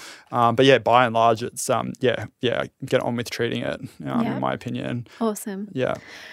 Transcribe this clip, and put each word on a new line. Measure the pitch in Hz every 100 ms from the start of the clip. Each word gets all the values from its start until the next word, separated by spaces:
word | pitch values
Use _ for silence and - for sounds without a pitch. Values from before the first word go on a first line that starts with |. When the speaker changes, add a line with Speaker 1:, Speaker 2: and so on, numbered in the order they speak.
| - - -
Speaker 1:
Um, | 123 117 117
but | 135
yeah, | 123
by | 113 120 123
and |
large, | 113 117 110
it's, | 120 - -
um, | 117 127 -
yeah, | 127 - 110 -
yeah, | 120 - - _ 135
get | 127
on | 127 120
with | 113
treating | - 120 123
it, | 131 151 - - 143
um, | 135
Speaker 2:
Yeah. | - 131
Speaker 1:
in |
my | 131
opinion. | - 123 123 131 120 - -
Speaker 2:
Awesome. | 226 208 214 190 208
Speaker 1:
Yeah. | 131 123 - - - -